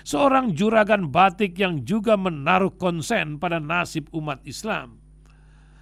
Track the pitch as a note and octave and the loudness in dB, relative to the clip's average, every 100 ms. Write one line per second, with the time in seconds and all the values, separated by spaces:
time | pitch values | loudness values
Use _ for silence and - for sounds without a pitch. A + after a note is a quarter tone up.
0 | - D4 C#4 C4 B3+ D3 G#3 A3 G#3 G#3 | -4 2 4 4 0 0 2 4 4 2
1 | E3+ D3 F#3+ F#3 G3+ F3 F#3+ D#3+ A2+ A3 | 2 4 4 4 -2 0 -2 -2 -2 0
2 | G#3+ G#3 F#3 D#3 C#3 F#3 F#3+ - F3+ E3+ | 2 2 0 -2 2 2 2 0 -2 -2
3 | C#3 A3+ D#3 D3 F3+ E3+ D3 F3 E3+ D#3 | -2 -2 -2 -4 -4 -4 -2 -4 -4 -6
4 | D3 D#3+ D3+ C3+ D3 B2 A3 F3 B2+ A2 | -8 -8 -6 -8 -12 -10 -6 -6 -8 -18
5 | - - - - - - - - | -20 -20 -20 -20 -20 -20 -20 -20